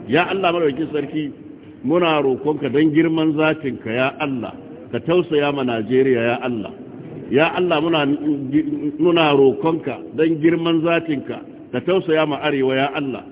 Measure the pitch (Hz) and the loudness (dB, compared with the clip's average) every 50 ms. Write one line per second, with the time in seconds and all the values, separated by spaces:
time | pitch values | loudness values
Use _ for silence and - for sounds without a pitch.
0 | 87 101 123 160 180 175 190 196 185 175 170 175 165 147 131 143 160 131 147 151 | -2 2 2 2 2 2 -2 0 0 0 2 2 0 0 0 -2 -6 -4 -4 -6
1 | 143 - - 156 151 139 - - - - - - - - - - - 127 156 180 | -6 -4 -6 -6 -6 -6 -10 -14 -18 -20 -20 -20 -20 -20 -20 -8 -2 0 2 2
2 | 175 165 156 151 139 135 127 117 - 147 147 139 139 131 117 143 156 156 143 156 | 2 2 2 2 2 2 0 0 -2 -2 -2 -2 -4 0 2 2 2 4 4 4
3 | 160 165 160 160 160 160 147 151 156 156 156 156 143 135 120 101 - 113 113 123 | 2 4 2 2 0 0 2 2 2 2 0 0 -4 -6 -8 -6 -6 -4 -2 0
4 | 131 139 139 - 156 143 135 123 107 95 - - - - - - - - - 117 | 0 -2 -2 -4 -4 -4 -4 -6 -6 -8 -10 -14 -18 -18 -18 -18 -12 -8 -8 -6
5 | - 156 170 180 165 170 160 147 143 143 143 139 131 123 117 113 107 101 127 131 | -2 2 2 2 2 2 0 2 2 2 0 0 -2 -2 -2 -2 -2 2 4 4
6 | 135 131 127 117 117 117 120 127 131 127 123 110 98 - - - - - - - | 6 4 4 4 2 0 0 0 -2 -4 -4 -4 -6 -10 -12 -14 -16 -16 -16 -16
7 | - - - - - - 110 135 160 165 160 180 180 175 165 151 156 170 165 156 | -16 -14 -14 -14 -8 0 2 2 2 4 2 0 0 2 2 2 2 2 2 2
8 | 143 139 147 139 147 151 147 139 135 127 139 151 143 147 143 143 147 147 143 156 | 2 2 0 0 0 -2 -2 -2 -2 0 0 0 0 0 -4 -4 -4 -6 -2 2
9 | 160 180 170 170 160 151 143 135 139 131 117 - - 165 165 160 - 135 117 101 | 2 4 4 4 4 4 6 6 6 6 4 2 0 -2 -2 -2 -4 -6 -8 -8
10 | 80 82 113 120 160 160 165 151 151 170 170 170 165 170 165 160 156 170 170 165 | -12 -10 -2 0 2 2 2 2 2 2 2 2 0 0 0 2 2 2 0 0
11 | 165 160 151 131 110 - 113 - - - - - - - - 123 - 170 185 190 | 0 -2 -4 -4 -4 -8 -12 -12 -12 -16 -18 -20 -14 -6 -6 -4 0 0 0 0
12 | 180 170 156 156 156 151 143 - 143 151 143 139 131 131 131 131 135 143 135 156 | 2 2 2 2 2 0 -2 -2 -2 -2 0 2 2 2 2 2 0 0 -2 -4
13 | 143 135 120 98 95 98 | -4 -4 -6 -8 -10 -16